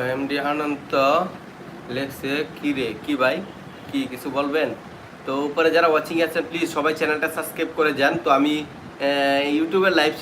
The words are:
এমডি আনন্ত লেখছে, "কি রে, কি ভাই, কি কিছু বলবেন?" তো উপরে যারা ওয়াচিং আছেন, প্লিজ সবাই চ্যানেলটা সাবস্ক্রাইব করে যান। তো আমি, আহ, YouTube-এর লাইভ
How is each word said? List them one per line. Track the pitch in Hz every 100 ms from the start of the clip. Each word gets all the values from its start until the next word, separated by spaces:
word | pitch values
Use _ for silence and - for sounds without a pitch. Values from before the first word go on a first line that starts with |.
এমডি | 127 131 139 143
আনন্ত | 143 147 147 139 - 139 139 160 190 - - - - - -
লেখছে, | 123 135 - 139 147 147 -
"কি | 147
রে, | 135 117 107 -
কি | 139
ভাই, | 131 175 - - - - -
কি | 139 131
কিছু | 127 147
বলবেন?" | 139 143 156 131 - - - - - -
তো | 135
উপরে | 147 165 160
যারা | 160 170
ওয়াচিং | 151 - 165
আছেন, | 160 170 -
প্লিজ | 170 160
সবাই | - 151
চ্যানেলটা | 156 151 151 156
সাবস্ক্রাইব | 165 156 - 160 -
করে | 151
যান। | 135 139 165
তো | 160
আমি, | 135 147 151
আহ, | 147 - - - 139 143 139 139 143 147
YouTube-এর | 165 190 190
লাইভ | 165 151 156